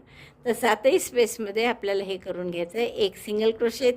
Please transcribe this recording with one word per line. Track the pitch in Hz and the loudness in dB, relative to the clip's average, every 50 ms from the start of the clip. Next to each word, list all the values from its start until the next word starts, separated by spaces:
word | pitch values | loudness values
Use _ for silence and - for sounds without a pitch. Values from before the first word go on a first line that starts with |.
| - - - - - - - - - | -18 -20 -20 -20 -20 -20 -18 -6 -4
तर | 247 | -4
सातही | 220 226 - 233 320 320 - 262 349 359 | -2 2 2 2 2 4 4 4 4 4
स्पेसमध्ये | - - - 247 226 208 - - 220 202 196 220 233 | 2 0 2 2 2 2 0 -4 -6 -4 -2 0 0
आपल्याला | 247 233 240 - 196 196 196 196 | 0 -2 -2 -2 -2 -2 -2 -2
हे | 185 190 | -4 -6
करून | 180 - 190 175 175 180 180 | -8 -8 -8 -6 -6 -4 -4
घ्यायचं | 175 170 170 170 175 226 | -4 -4 -4 -4 -4 -4
आहे. | 240 | -4
एक | - - - - 190 - | -2 0 0 0 0 -2
सिंगल | - - 214 208 214 220 226 | -4 -8 -4 -2 2 2 2
क्रोशे, | 226 - 233 233 233 - 269 247 247 | 2 2 0 -2 0 2 2 2 2